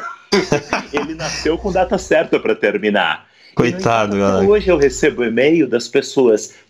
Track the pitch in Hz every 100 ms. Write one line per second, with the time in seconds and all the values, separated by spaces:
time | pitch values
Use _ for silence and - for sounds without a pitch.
0 | - - - 202 - 143 - 226 - 143
1 | 147 160 160 - 156 165 202 185 180 196
2 | - 156 165 147 117 107 107 101 104 101
3 | 85 78 - _ - - 120 117 151 113
4 | 107 101 98 95 196 208 185 170 139 -
5 | 147 117 120 113 139 165 131 117 - 139
6 | 135 - 127 107 - - _